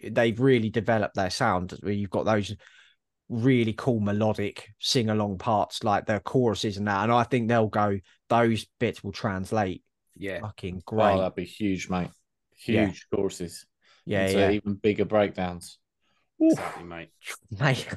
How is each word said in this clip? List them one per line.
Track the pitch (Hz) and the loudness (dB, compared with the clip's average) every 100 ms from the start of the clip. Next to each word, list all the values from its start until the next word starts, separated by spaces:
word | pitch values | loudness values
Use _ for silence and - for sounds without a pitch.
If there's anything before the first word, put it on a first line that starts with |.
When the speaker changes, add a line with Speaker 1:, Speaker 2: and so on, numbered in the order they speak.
Speaker 1:
they've | - 113 117 110 | -4 0 2 4
really | 135 127 110 | 4 4 2
developed | 113 104 113 101 - | -2 0 2 0 -2
their | 92 | -2
sound, | - 120 90 90 - | 0 0 0 -2 -8
where | 85 | -6
you've | 101 101 | -4 -2
got | 101 | -2
those | 76 110 95 101 - - _ _ _ _ - | 2 0 0 -8 -16 -20 _ _ _ _ -8
really | 117 127 127 113 | 0 2 4 2
cool | 107 - 117 | -2 0 0
melodic | 104 104 - 104 101 - - - | 0 0 0 0 -4 -8 -18 -8
sing-along | - 135 110 107 104 92 | -2 0 0 0 -2 -4
parts, | - 104 - - | 0 0 0 -2
like | 113 101 - | 0 0 0
the | 104 | -2
choruses | - 135 120 101 113 95 | 0 0 2 0 -4 -2
and | 104 | 0
that. | 98 | 2
And | 107 | 4
I | 120 | 2
think | 113 127 110 | 2 0 2
they'll | 117 107 | 2 2
go, | 110 104 98 - _ - | 2 0 0 -8 _ 0
those | 117 117 110 - - | 4 4 2 -4 -4
bits | 113 - | -4 -4
will | 98 | -10
translate | 95 110 95 92 110 98 85 _ _ _ - | -6 -4 -4 -2 -2 -2 -4 _ _ _ -14
Speaker 2:
Yeah. | 98 92 | -10 -8
Speaker 1:
fucking | 107 - 95 90 | -10 -10 -10 -10
Speaker 3:
Oh, | - 110 | -4 2
Speaker 1:
great. | 107 95 | 4 4
Speaker 3:
that'd | 92 | 2
be | 95 | -2
huge, | 90 - 104 92 - | -8 -4 -2 -2 -2
mate. | 90 87 - _ _ _ _ - | -4 -4 -10 _ _ _ _ 0
Speaker 1:
Yeah. | 113 104 | 2 2
Speaker 3:
Huge | 90 - | -2 -6
choruses. | 101 98 - 87 - - _ _ _ - | -4 -4 -4 -12 -14 -20 _ _ _ -4
Speaker 1:
Yeah, | 101 95 | 0 2
Speaker 3:
Into | 98 | 2
Speaker 1:
yeah. | 98 | 2
Speaker 3:
even | 104 104 | 0 -2
bigger | 98 110 98 | 0 2 2
breakdowns. | 95 107 101 - 90 87 - - _ _ _ _ _ - | 2 2 2 0 -6 -6 -14 -20 _ _ _ _ _ 2
Speaker 1:
Oof. | 320 | 4
Speaker 2:
Exactly, | 311 - - | 4 -2 -10
mate. | 87 85 82 _ - | -14 -14 -16 _ -16
Speaker 1:
<laughs> | - - 98 | -14 -12 -2
Mate, | 143 131 - | 0 0 0